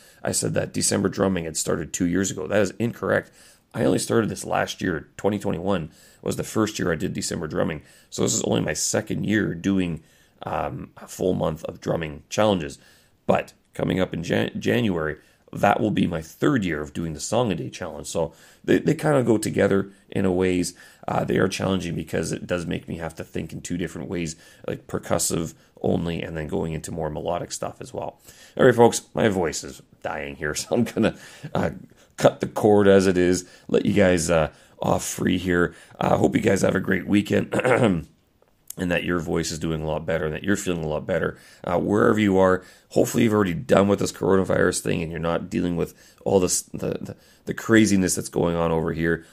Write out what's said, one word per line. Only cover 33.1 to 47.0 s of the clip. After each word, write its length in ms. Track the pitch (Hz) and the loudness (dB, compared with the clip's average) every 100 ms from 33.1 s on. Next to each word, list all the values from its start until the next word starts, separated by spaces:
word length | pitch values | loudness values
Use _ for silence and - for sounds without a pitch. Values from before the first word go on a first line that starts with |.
| 90 | 4
is, 320 | 90 90 - - - | 4 2 -2 -16 -2
let 180 | - - | 0 2
you 80 | |
guys, 340 | 101 95 90 80 | 4 4 4 2
uh, 220 | 82 76 - - - | 2 0 -4 -20 -6
off 220 | 98 90 | -2 0
free 340 | - - 95 92 | -2 -4 -2 0
here. 360 | 90 87 87 - - - | 0 2 0 -2 -14 -4
I, 100 | - | 0
uh, 80 | 87 | 4
hope 160 | - | 4
you 80 | - | 2
guys 200 | 104 98 | 2 2
have 120 | 104 | 2
a 60 | 98 | 0
great 260 | - 90 - | 0 -2 2
weekend. 480 | 104 104 101 - 117 127 120 117 85 76 | 2 2 0 0 0 2 4 4 2 -2
<clears throat> 60 | _ _ _ _ _ - - | _ _ _ _ _ -16 -6
And 120 | 90 | -2
that 100 | 85 | 0
your 160 | 85 87 | 0 -2
voice 320 | 80 85 80 | 0 -2 -2
is 80 | 80 | -4
doing 240 | 80 78 | -4 -2
a 60 | 78 | -2
lot 180 | 78 82 | -4 -2
better, 180 | 80 | -2
and 80 | 78 | -2
that 120 | 76 | -4
you're 100 | 87 | -2
feeling 300 | 98 92 87 | -2 -2 -4
a 20 | 78 | -2
lot 180 | 76 | -4
better. 320 | 67 85 82 - - - | -2 -2 -2 -6 -16 -12
Uh, 160 | - 85 | -2 0
wherever 400 | 85 101 117 107 | 2 4 4 4
you 180 | 104 95 | 4 6
are, 260 | 95 92 - - _ | 6 4 -2 -20 _
hopefully 340 | - 123 - | 0 0 2
you've 100 | 117 | 2
already 180 | 107 98 | 4 2
done 360 | 85 - 90 98 | 0 2 4 4
with 100 | 101 | 2
this 140 | 95 | 0
coronavirus 680 | - - 95 92 98 92 87 | -2 2 2 2 2 2 0
thing, 200 | 113 95 | -2 -2
and 80 | 82 | -2
you're 80 | 82 | -4
not 320 | 82 85 90 | -2 -2 -2
dealing 240 | 95 90 | -2 0
with 200 | 85 80 - - _ | -2 -4 -8 -20 _
all 140 | - 98 | 2 4
this, 240 | 87 - | 4 0
the, 280 | - 104 - - | -6 -8 -6 -6